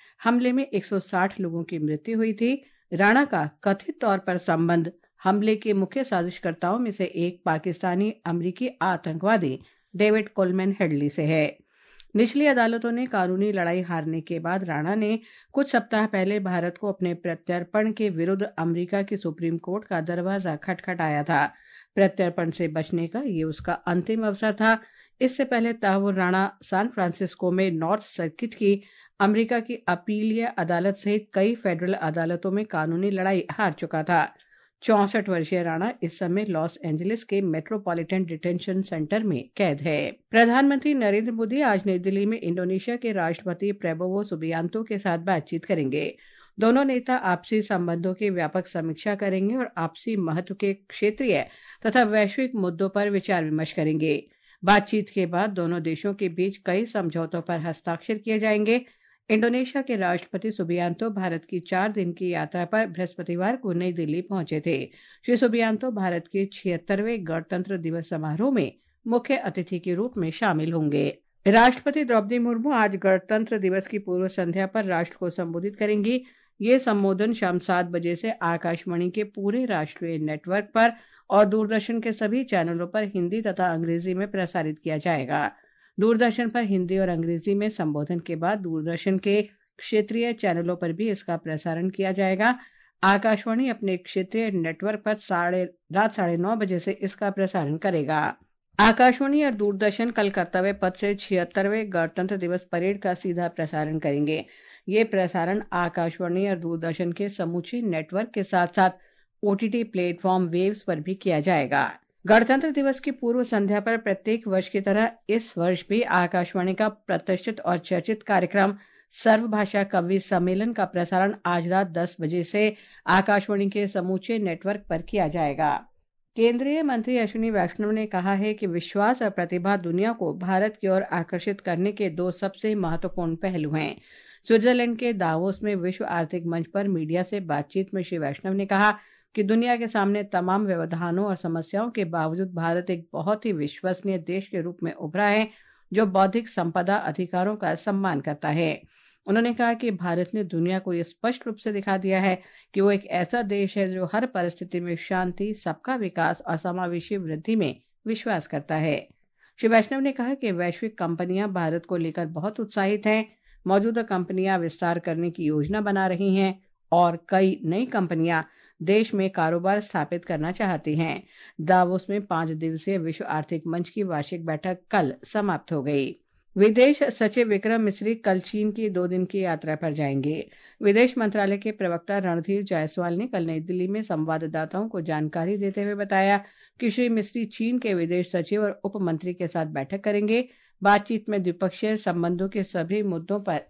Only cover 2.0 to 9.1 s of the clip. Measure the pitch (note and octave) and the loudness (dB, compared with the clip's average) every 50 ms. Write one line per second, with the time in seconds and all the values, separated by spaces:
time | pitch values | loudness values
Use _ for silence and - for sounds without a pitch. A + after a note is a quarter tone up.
2 | - A3+ A3+ A3 A3+ A3+ G#3 G#3 A#3 A#3+ C4+ C4+ - _ _ _ _ - - E3 | -4 -2 0 0 0 0 0 0 0 0 0 -2 -6 _ _ _ _ -4 0 4
3 | G3 G#3 A#3 C4+ C#4+ C#4 G#3+ F3 D#3 D3+ - _ - G3+ G3 G3 - - D4+ - | 4 6 6 6 4 4 2 0 0 -2 -4 _ -2 0 0 0 -4 -8 -6 -2
4 | B3+ G#3+ G3 F#3 - F#3+ F3+ F3 - - E3 D#3+ E3+ E3+ E3+ E3+ D#3+ F3 - _ | 0 0 0 0 0 -2 -2 -2 0 0 2 2 4 4 4 2 2 0 -4 _
5 | _ _ _ _ - F#3+ G3+ G#3 G#3 A3 G#3+ G#3+ - A3 G#3 G3 F#3+ - - C4+ | _ _ _ _ 0 2 2 4 4 2 2 2 2 0 2 2 0 0 -2 -4
6 | C4 C4 G#3 F3+ E3+ F3+ F3 - - F3 E3 - - F3 G3+ A#3+ B3 A3 G#3 - | -2 0 0 0 0 -2 -4 -4 -4 -6 -4 -2 0 0 0 0 0 -2 -2 -2
7 | F#3 - - E3 E3+ F3 F3+ - - F3+ D#3+ D#3+ - F#3 D#3+ - - F#3 F3 F#3 | -4 -2 -2 -2 -2 -2 -4 -2 -2 0 0 0 -2 -4 -4 -2 -2 0 0 0
8 | G3+ G#3+ A3 - - F3+ E3+ F3 E3 F#3 F3+ - B3 B3+ - - E3 F#3+ F3+ E3 | 0 0 -2 -4 -4 -4 -2 -2 -2 -4 -4 -4 -4 -6 -4 -2 -2 0 0 -2
9 | - E3 | -4 -6